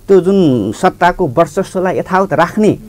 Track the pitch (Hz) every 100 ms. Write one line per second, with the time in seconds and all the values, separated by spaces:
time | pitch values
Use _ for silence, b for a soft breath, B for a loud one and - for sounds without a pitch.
0 | - 190 170 196 165 123 104 101 185 -
1 | 175 180 170 120 165 - 190 190 180 135
2 | 170 185 196 143 170 214 208 -